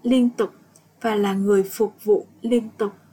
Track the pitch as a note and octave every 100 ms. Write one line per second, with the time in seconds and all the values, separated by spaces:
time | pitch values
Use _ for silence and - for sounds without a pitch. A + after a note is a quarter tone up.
0 | B3 B3+ A#3+ - G3+ - _ _ _ _
1 | A3+ G#3+ G3+ G3 G3+ G3 F#3+ - G#3+ -
2 | G#3 G3+ - _ A#3 A#3+ A3 - G#3 -
3 | _